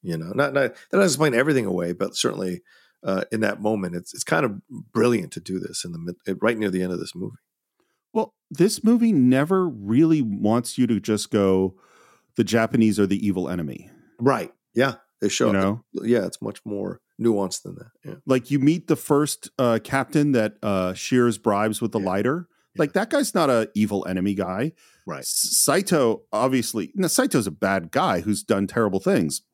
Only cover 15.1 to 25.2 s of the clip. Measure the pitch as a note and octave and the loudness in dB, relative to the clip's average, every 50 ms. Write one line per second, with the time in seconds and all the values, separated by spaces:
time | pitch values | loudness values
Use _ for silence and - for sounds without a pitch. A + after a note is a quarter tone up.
15.1 | _ _ - G#2 - - B2+ A#2 G#2 G2 F#2+ F#2+ G#2 A#2 _ _ _ - - A2+ | _ _ -4 -2 0 2 0 2 2 2 2 0 -2 -4 _ _ _ -8 0 2
16.1 | A#2+ A#2 F#2+ F2 - - - A2 G#2 - _ A2 G#2 G2+ G2 F#2+ F#2 G2 _ _ | 2 2 2 -2 -6 -8 -10 -10 -10 -10 _ -10 -8 -6 -6 -8 -8 -12 _ _
17.1 | _ _ A2+ A#2 A2+ G2+ G2 F#2 - - - F#2+ F#2 F#2+ G2 - _ _ _ - | _ _ 0 2 2 2 0 -2 -4 -8 -12 -12 -16 -16 -18 -20 _ _ _ -16
18.1 | - - _ - C3+ C3 B2+ - C#3 C#3+ C3 C#3+ E3 F3+ - - D#3+ C3+ - - | -16 -14 _ 0 0 0 0 -2 -2 2 4 4 2 2 0 -2 -2 -2 2 2
19.1 | D3+ C#3+ D3+ C#3+ - - - - _ - C3+ A#2+ A#2 A2+ - - - C3+ C3+ - | 2 2 2 0 -4 -10 -12 -20 _ 0 2 2 2 0 -2 -2 -2 -2 -2 0
20.1 | - D#3 D3 D3 C#3 A#2+ G#2+ G#2+ G#2+ _ - A2 G2+ F#2+ F#2 F#2 F#2 - - - | 0 0 2 4 2 2 2 0 -2 _ -4 -2 0 0 0 -2 -4 -6 -6 0
21.1 | B2+ B2+ A#2+ A#2+ A2 - _ A#2 G#2 G2+ G#2+ A2 G#2+ - A#2+ A2 - A2+ G2 F#2+ | 2 4 4 2 2 0 _ 0 2 2 2 0 -2 -2 -6 -4 -4 -2 -2 0
22.1 | F#2 G2 G#2 A#2+ C#3+ F3 F3 _ _ _ _ _ _ - D#3+ D3 - F#3+ G#3 A3+ | -2 0 0 0 -2 -2 -6 _ _ _ _ _ _ -2 -2 0 0 -2 -2 0
23.1 | - C#4+ C#4+ - - G3 E3 C#3+ B2+ A#2 A2 A2 _ G#2 G#2+ G2+ G#2 G2 - - | 0 0 0 0 0 0 2 4 4 2 2 0 _ 0 0 0 0 -2 -4 -2
24.1 | F#2 F#2 F2+ G2+ G2+ F#2+ G2 F2+ F#2 G2 B2 D#3+ D#3+ _ _ _ _ _ _ - | -4 -2 0 -2 0 -2 -4 -4 -4 -4 -4 -6 -6 _ _ _ _ _ _ -12
25.1 | E3+ C#2 | -12 -10